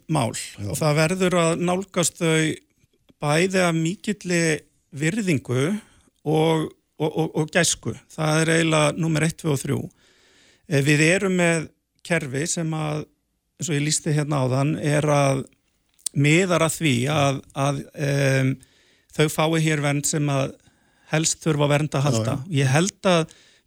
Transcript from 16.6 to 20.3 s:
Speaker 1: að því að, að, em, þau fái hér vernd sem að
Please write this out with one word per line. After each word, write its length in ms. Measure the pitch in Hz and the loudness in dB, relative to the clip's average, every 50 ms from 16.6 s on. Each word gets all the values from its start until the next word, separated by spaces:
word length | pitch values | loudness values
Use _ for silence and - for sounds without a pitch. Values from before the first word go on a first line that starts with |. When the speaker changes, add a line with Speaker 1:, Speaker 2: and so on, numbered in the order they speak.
| 165 | 0
Speaker 1:
að 140 | 160 - | 0 -2
því 180 | - 160 151 123 120 123 143 | -2 0 0 0 0 0 0
að, 320 | 151 151 143 139 135 139 - - - | 0 0 0 0 0 -4 -8 -10 -6
að, 300 | 151 139 143 139 139 - - - | -4 -2 -2 -2 -4 -8 -10 -10
em, 600 | - 147 139 143 139 139 135 135 135 131 131 139 - - _ _ _ _ _ _ _ _ _ - | -6 -4 -2 0 0 2 2 2 2 0 0 -2 -4 -8 _ _ _ _ _ _ _ _ _ -2
þau 120 | - 151 156 | 0 0 0
fái 320 | - - 156 160 165 165 156 | 0 0 0 0 2 2 0
hér 200 | 160 156 151 143 | 0 0 0 0
vernd 240 | 143 143 147 143 | -2 -2 -2 -2
sem 220 | - - 156 147 | -2 -2 0 0
að 260 | 143 | 0